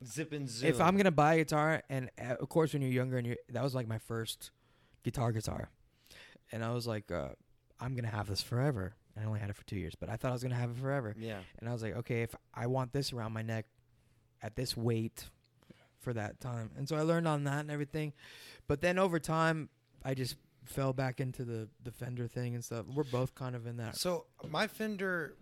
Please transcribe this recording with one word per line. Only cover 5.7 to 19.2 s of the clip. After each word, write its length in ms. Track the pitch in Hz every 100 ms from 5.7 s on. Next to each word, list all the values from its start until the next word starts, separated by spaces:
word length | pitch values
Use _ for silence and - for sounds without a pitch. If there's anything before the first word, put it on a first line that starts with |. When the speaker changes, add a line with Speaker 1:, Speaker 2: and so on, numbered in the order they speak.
| - _ _ _ - - - _
Speaker 2:
and 120 | 113
I 60 | 113
was 140 | 120 117
like, 240 | 107 101
uh, 200 | 87 69 - _ _ _ -
"I'm 160 | 127 123
gonna 100 | 113
have 220 | 107 101
this 120 | 95
forever." 540 | - 120 143 117 92 - _ 107
And 80 |
I 20 | 107
only 140 | 107
had 100 | 101
it 60 | -
for 80 |
two 120 | - 101
years, 160 | 82 -
but 120 | 87
I 60 | 110
thought 120 | 131
I 40 |
was 120 | 123
gonna 100 | 127
have 160 | 120 120
it 60 | 120
forever. 360 | 135 139 110 107
Speaker 1:
Yeah. 220 | 113 101 92 -
Speaker 2:
And 100 | 113
I 40 |
was 100 | 120
like, 140 | 110 98
"Okay, 260 | - 117
if 140 | 117 - -
I 140 | - 120
want 240 | 131 123
this 200 | 139 135
around 200 | 123 110
my 100 | 110
neck 240 | 110 113 - _ _ _ _ _ _ _
at 120 | 110
this 220 | - 127 -
weight 520 | 117 113 113 - - - _ _ - - - _
for 140 | 135
that 260 | 113 104 -
time." 320 | 127 117 110 -
And 120 | 139
so 60 |
I 80 | 156
learned 240 | 156 165 165
on 160 | 147
that 140 | 143 143
and 80 | 151
everything. 400 | 147 143 156 151 - - - - - -
But 120 | 143
then 160 | 175 185
over 220 | 190
time, 520 | 165